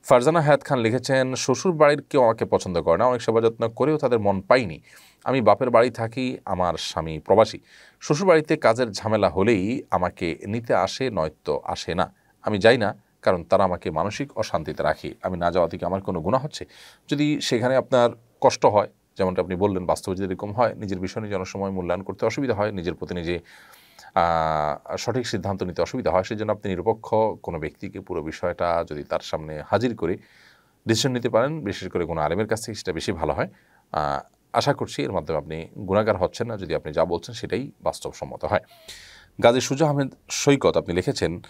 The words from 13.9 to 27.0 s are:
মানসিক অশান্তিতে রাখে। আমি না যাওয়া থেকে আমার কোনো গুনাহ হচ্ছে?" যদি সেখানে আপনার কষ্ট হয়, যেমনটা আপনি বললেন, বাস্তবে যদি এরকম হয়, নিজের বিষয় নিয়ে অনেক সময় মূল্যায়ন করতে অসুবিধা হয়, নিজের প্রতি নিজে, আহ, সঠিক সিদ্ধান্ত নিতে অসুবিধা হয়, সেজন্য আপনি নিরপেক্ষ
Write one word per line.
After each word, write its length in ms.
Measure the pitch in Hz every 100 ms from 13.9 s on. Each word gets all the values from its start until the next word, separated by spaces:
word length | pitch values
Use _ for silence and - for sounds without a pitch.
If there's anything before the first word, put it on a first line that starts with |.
মানসিক 460 | 80 92 - 143 -
অশান্তিতে 460 | 107 85 78 76
রাখে। 300 | 76 80 76 -
আমি 140 | 92 90
না 140 | 87
যাওয়া 180 | 90 82
থেকে 160 | 87 87
আমার 160 | 95
কোনো 200 | 95 90
গুনাহ 220 | 80 131
হচ্ছে?" 220 | 143 - - - - _ -
যদি 340 | 143 147 151
সেখানে 340 | - 123 123 131
আপনার 340 | - 127 120 - _ _
কষ্ট 240 | 131 - 135
হয়, 220 | 104 101 _ _ -
যেমনটা 240 | 95 90
আপনি 140 | 87 90
বললেন, 300 | 101 95 87
বাস্তবে 300 | 80 - 92
যদি 140 | 95
এরকম 240 | 92 104
হয়, 220 | 104 117 -
নিজের 240 | 104 92
বিষয় 240 | 92 -
নিয়ে 120 | 107 98
অনেক 120 | 92
সময় 220 | 98 98
মূল্যায়ন 340 | 95 87 90
করতে 220 | 95 95 113
অসুবিধা 280 | 117 139
হয়, 180 | 104 107
নিজের 220 | 101 85
প্রতি 200 | 80 -
নিজে, 260 | 90 82 87 - - - - _ - - -
আহ, 840 | 85 82 80 78 76 71 - 92
সঠিক 300 | - 120 117
সিদ্ধান্ত 360 | 107 98 95
নিতে 180 | 92 82
অসুবিধা 300 | 85 131 87
হয়, 120 | 87
সেজন্য 280 | 92 107 107
আপনি 180 | 104 101
নিরপেক্ষ 460 | 87 95 113